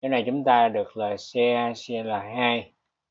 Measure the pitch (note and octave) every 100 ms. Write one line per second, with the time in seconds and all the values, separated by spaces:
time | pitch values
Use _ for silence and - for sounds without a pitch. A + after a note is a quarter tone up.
0 | C3+ C3 A2+ C3+ C3+ B2 A#2 G#2+ G2 -
1 | G#2 G2+ - B2 A#2+ A#2+ A#2 A#2 - A#2
2 | A2 G#2+ G2+ A#2 B2 A#2 - _ _ _
3 | _